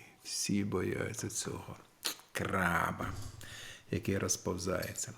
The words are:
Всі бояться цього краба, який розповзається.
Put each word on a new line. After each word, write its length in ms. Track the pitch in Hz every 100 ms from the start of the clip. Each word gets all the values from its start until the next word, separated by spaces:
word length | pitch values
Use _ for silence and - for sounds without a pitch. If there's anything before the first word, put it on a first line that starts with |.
| - -
Всі 400 | - - - 104
бояться 640 | 101 98 98 - - - 107
цього 460 | - - 60 - - - - - - -
краба, 800 | - - 95 87 85 - - - - - - - - - - -
який 260 | 101 - 98
розповзається. 920 | 92 - 95 90 92 87 82 - -